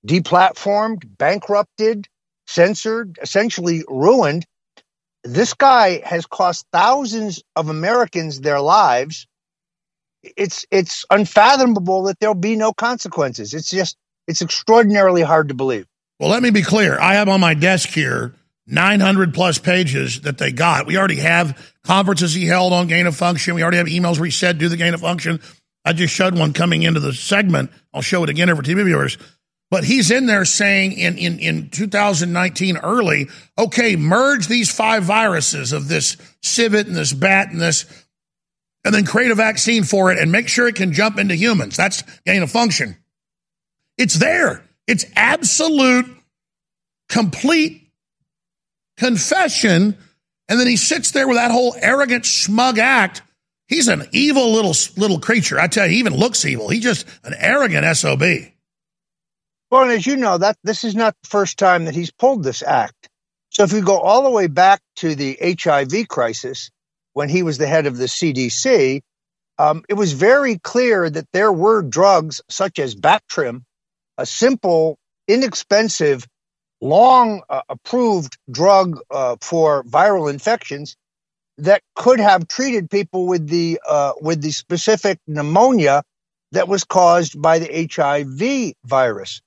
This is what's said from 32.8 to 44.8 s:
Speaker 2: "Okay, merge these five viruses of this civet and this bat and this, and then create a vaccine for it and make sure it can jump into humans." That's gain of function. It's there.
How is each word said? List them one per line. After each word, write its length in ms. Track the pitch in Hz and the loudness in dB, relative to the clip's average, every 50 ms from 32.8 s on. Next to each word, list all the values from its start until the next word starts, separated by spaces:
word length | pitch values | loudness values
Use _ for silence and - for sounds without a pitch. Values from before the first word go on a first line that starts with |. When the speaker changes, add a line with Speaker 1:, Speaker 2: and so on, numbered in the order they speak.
| - 170 220 247 214 165 151 147 139 - - - - _ _ | -4 -2 -2 0 0 0 0 -2 -2 -8 -12 -20 -20 _ _
Speaker 2:
"Okay, 380 | - 226 185 - 240 233 226 190 | -4 -4 -2 0 0 0 0 0
merge 520 | 165 147 156 185 233 262 277 285 240 170 | 0 0 2 2 2 2 2 0 0 -2
these 220 | 151 233 240 214 - | -2 -2 0 0 -2
five 340 | - - 220 220 226 220 180 | -2 -2 0 0 0 0 0
viruses 680 | 170 208 220 226 208 175 160 139 - 151 143 131 123 | 0 0 0 0 0 -2 -2 -2 -2 -4 -4 -6 -6
of 160 | 143 147 139 | -6 -6 -4
this 300 | 143 165 151 139 - - - - - _ _ - | -4 -4 -2 -2 -4 -6 -8 -18 -20 _ _ -8
civet 440 | - - - 233 226 202 214 208 | -4 0 0 0 2 2 0 0
and 80 | 208 180 | -2 -4
this 180 | 160 151 135 143 | -4 -4 -4 -4
bat 360 | 135 180 190 196 196 190 190 | -2 0 2 2 2 0 -2
and 120 | 160 165 | -4 -4
this, 240 | 165 165 151 - - - - - _ _ _ _ _ _ _ _ _ _ _ _ _ _ _ _ - | -2 -2 -2 -2 -6 -8 -20 -20 _ _ _ _ _ _ _ _ _ _ _ _ _ _ _ _ -2
and 100 | 202 214 | 0 2
then 120 | 208 196 | 2 0
create 260 | 147 - 226 254 247 | 0 0 0 0 2
a 40 | 226 | 0
vaccine 500 | 202 220 220 214 - - 226 233 226 185 | 0 0 -2 -2 -2 -2 0 0 0 0
for 260 | - - 196 190 185 | 0 0 2 2 2
it 80 | 180 170 | 2 2
and 100 | 165 165 | 0 0
make 200 | 165 220 240 - | 0 0 0 -2
sure 180 | - 240 240 | -2 0 0
it 80 | 240 214 | -2 -2
can 160 | - 190 180 | -2 -4 -2
jump 260 | 147 156 208 220 208 | 0 0 0 0 0
into 180 | 202 202 196 175 | -2 -2 -2 -2
humans." 420 | 160 202 240 226 170 117 98 - | 0 0 0 0 0 -2 -4 -4
That's 260 | - 175 196 - - - - - _ _ | -2 -2 -2 -4 -8 -12 -14 -20 _ _
gain 180 | 180 190 196 175 | -2 0 0 0
of 80 | - | 0
function. 460 | - 233 240 226 151 - 135 107 87 _ _ _ _ _ _ _ _ _ _ _ _ _ _ _ _ _ _ _ _ | 0 0 0 0 0 -2 -4 -6 -10 _ _ _ _ _ _ _ _ _ _ _ _ _ _ _ _ _ _ _ _
It's 180 | - 240 165 - | -2 -2 0 2
there. 520 | 156 254 302 339 349 320 185 - - _ _ _ _ | 0 0 0 2 0 0 -2 -2 -6 _ _ _ _